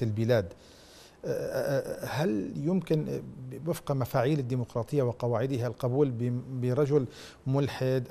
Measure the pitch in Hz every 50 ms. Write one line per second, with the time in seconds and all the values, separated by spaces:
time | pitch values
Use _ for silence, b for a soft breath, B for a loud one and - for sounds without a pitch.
0 | 127 110 107 104 113 113 123 113 95 90 - b b b b b b b b b
1 | b b b b - 160 - - - - - 131 123 - 139 135 - - - -
2 | - 120 - 123 156 196 214 208 185 - - 151 143 156 185 190 - - 165 156
3 | 147 131 139 131 - 127 - - 127 127 127 - 143 147 131 - - - 143 135
4 | 127 - - 135 117 135 160 151 131 117 131 127 120 - - 120 113 - - 147
5 | 135 120 113 - - 120 120 107 120 135 139 120 120 123 104 - - 123 123 139
6 | 151 139 123 113 120 123 123 123 123 123 135 127 120 123 123 127 151 131 143 147
7 | 131 117 B B B B B B B 131 131 139 143 131 - - 131 131 131 131
8 | 123 -